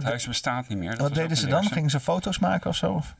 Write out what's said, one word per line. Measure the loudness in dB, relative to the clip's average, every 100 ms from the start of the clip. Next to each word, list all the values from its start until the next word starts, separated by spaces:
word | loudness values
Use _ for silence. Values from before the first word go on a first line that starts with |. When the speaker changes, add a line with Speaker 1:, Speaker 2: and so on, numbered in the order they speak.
Speaker 1:
wat | 0
Speaker 2:
huis | -2 -2
bestaat | -2 0 -2 -2
niet | -4
meer. | -4
Dat | 0
Speaker 1:
wat | 0
Speaker 2:
was | 0
ook |
Speaker 1:
deden | 0 0
ze |
Speaker 2:
een | 2
Speaker 1:
dan? | 2
Speaker 2:
leuze. | 2
Speaker 1:
Gingen | 2 2
ze | 2
foto's | 0 0 0 0
maken | 2 2 0
of | 0
zo? | 0
Of? | 0 -4 -6